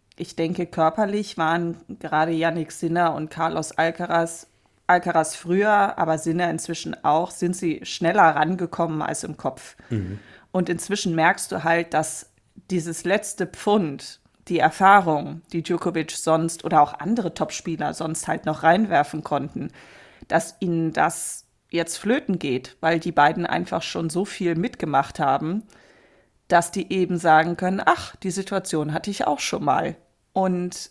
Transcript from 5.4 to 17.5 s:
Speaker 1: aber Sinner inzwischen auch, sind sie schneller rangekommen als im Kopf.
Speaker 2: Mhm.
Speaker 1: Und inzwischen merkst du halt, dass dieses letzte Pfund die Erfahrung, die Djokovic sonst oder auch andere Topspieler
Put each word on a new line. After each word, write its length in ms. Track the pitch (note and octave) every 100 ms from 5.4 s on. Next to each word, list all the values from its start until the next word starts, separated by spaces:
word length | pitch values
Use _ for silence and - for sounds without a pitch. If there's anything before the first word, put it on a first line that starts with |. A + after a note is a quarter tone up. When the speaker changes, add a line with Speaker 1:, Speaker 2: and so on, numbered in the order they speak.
| E3+ F#3 G#3+ G#3 G3 -
Speaker 1:
aber 220 | D#3+ D#3+
Sinner 320 | E3 E3 F3
inzwischen 540 | D#3+ - E3 D#3+ -
auch, 260 | - B3 F3
sind 240 | - F3
sie 280 | F3+ E3+ D3+
schneller 380 | - - E3+ G3+
rangekommen 800 | E3 D3+ D#3 F#3 E3 - E3 D#3
als 220 | D3+ -
im 140 | - D3
Kopf. 400 | C3 - - - -
Speaker 2:
Mhm. 280 | A2 F2+ G#2 - - _
Speaker 1:
Und 180 | F#3 F3
inzwischen 460 | E3+ - G3+ F#3
merkst 380 | D#3+ E3 G3 -
du 100 | F3+
halt, 320 | E3 E3+ E3+
dass 380 | D3+ D#3 - - _ _ - -
dieses 360 | F3+ E3 D#3+
letzte 420 | F3 G#3+ - - F3
Pfund 720 | - G#3 G#3 D#3 C#3 - - _ _ -
die 100 | E3+
Erfahrung, 840 | - - F#3+ G3+ E3+ D3 C#3+ E3 -
die 100 | E3+
Djokovic 480 | D#3+ E3+ E3+ D#3+ D#3+
sonst 520 | - D#3+ D#3+ E3 -
oder 180 | D#3+ D#3
auch 120 | D3 -
andere 340 | E3 A#3 F3+
Topspieler 600 | - D3+